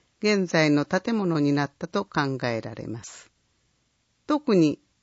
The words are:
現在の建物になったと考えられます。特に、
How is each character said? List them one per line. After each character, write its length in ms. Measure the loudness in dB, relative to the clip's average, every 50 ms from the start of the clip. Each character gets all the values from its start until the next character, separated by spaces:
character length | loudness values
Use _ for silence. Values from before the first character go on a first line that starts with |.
| _ _ _ -4
現 280 | 0 0 2 2 0 2
在 220 | 2 2 4 4
の 140 | 4 2 2
建 340 | 0 -2 -4 -2 -2 -4 -2
物 220 | -2 0 0 0
に 120 | 2 2 2
な 120 | 0 0
っ 60 | -4 _
た 120 | -10 -12 -6
と 160 | -4 -4 -4
考 340 | _ -2 -2 -2 -2 -2 -4 -4
え 140 | -4 -4 -4
ら 140 | -6 -8 -12
れ 120 | -12 -10
ま 160 | -10 -10 -10 -12
す。 280 | -16 -20 -20 -20 _ _ _ _ _ _ _ _ _ _ _ _ _ _ _ _ _ _ _ _
特 280 | -2 -2 -2 0 2 4
に、 240 | 4 4 4 2 -2 _ _ _ _